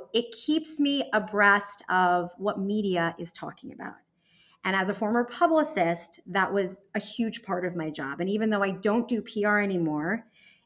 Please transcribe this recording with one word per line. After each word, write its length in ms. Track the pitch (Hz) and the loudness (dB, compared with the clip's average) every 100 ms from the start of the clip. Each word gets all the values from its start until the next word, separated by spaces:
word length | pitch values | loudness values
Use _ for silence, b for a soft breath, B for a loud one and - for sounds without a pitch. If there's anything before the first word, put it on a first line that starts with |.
| - | 0
it 200 | 226 240 | -2 -2
keeps 480 | - - 311 311 - | -6 -2 -2 -2 0
me 280 | 285 285 - | 2 2 0
abreast 720 | 220 190 202 202 202 - - - | -2 0 4 6 6 2 -10 0
of 420 | 185 180 180 170 - | 2 4 4 0 -4
what 200 | 196 196 | -4 -2
media 560 | 196 214 202 180 165 165 | -2 0 0 0 0 -4
is 120 | 170 | -10
talking 400 | - 160 - - | -10 -14 -12 -16
about. 220 | - - - _ _ b b b b 190 | -12 -14 -14 _ _ b b b b -2
And 100 | 190 | 0
as 140 | 185 | 0
a 60 | 202 | -2
former 300 | 208 233 240 | 0 0 0
publicist, 920 | - 339 311 302 - 170 170 - - - | 2 4 4 2 2 0 0 -6 -16 -4
that 260 | 190 185 | 0 2
was 280 | 202 185 190 _ 208 | 2 -2 -4 _ -8
a 20 | |
huge 440 | - - 226 220 | -8 -4 -4 -4
part 220 | - 180 180 | -4 -4 -2
of 120 | 175 | -4
my 140 | 156 | -6
job. 300 | 151 139 156 | -6 -8 -4
And 80 | 185 | -2
even 220 | 208 220 | 0 0
though 120 | 208 | 2
I 100 | 196 | 0
don't 340 | 190 208 220 233 | 0 0 2 2
do 140 | 226 | -2
P 220 | - 214 208 | -4 -2 2
R 180 | 208 | 2
anymore, 640 | 202 180 160 151 160 226 b b b b | 2 2 0 0 -2 -4 b b b b